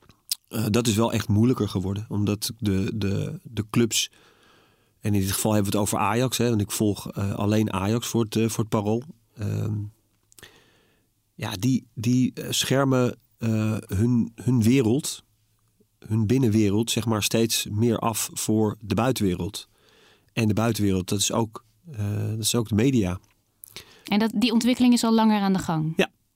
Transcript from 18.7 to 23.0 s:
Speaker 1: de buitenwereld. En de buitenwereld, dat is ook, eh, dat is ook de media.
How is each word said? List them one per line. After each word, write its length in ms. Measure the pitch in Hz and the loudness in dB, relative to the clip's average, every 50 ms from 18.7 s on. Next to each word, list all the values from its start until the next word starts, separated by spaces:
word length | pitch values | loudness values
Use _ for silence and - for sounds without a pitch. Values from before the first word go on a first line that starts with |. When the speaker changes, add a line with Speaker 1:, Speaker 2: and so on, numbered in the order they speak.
| - - | -2 -6
Speaker 1:
de 140 | - 98 98 | -6 -4 -2
buitenwereld. 720 | 98 113 131 127 - 107 95 87 90 90 - - - - - _ _ _ _ _ _ _ _ _ _ _ _ _ | 0 0 0 0 0 0 0 0 -2 -4 -6 -8 -10 -16 -18 _ _ _ _ _ _ _ _ _ _ _ _ _
En 160 | - 113 107 | 0 0 2
de 60 | 104 | 2
buitenwereld, 540 | 104 110 120 110 104 104 98 95 92 90 - | 2 2 0 0 0 0 0 0 0 0 -2
dat 100 | 104 101 | -2 -2
is 140 | - - - | -2 -2 -2
ook, 320 | 117 113 107 - - - _ _ _ _ 175 143 | -2 -2 -4 -6 -12 -20 _ _ _ _ -14 -10
eh, 360 | 107 104 101 104 104 104 107 | -6 -6 -4 -4 -4 -4 -4
dat 80 | 110 113 | -4 -4
is 160 | 107 - - | -4 -2 0
ook 140 | 120 113 - | -2 0 0
de 60 | 104 | 2
media. 440 | 101 117 139 131 117 | 2 4 4 2 2